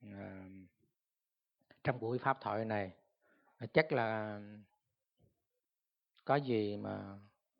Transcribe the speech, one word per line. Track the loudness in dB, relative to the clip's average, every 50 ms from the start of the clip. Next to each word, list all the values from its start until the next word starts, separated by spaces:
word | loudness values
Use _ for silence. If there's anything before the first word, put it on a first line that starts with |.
ờ, | -18 -14 -12 -10 -10 -10 -10 -12 -14 -14 -14 -16 -18 -20 _ _ _ _ _ _ _ _ _ _ _ _ _ _ _ _ _ _ _ _ -20 -4 -2
trong | -2 0 0
buổi | -2 -2 -2 2
pháp | 2 2 2 2
thoại | 0 -2 0 0 0
này. | 0 0 0 0 -2 -6 -12 _ _ _ _ _ _ _ _ _ _ _ _ -12 2 4
Chắc | 4 4 6
là | 4 2 2 2 2 0 -2 -4 -6 -8 -10 -12 -14 -18 -20 -20 _ _ _ _ _ _ _ _ _ _ _ _ _ _ _ _ _ _ _ _ _ _ _ _ _ _ _ _ _ _ _
có | 4 4
gì | 4 4 4 4 4 4 2 0 -2
mà, | -4 -6 -6 -6 -8 -10 -12 -14 -18 -20 _ _ _ _ _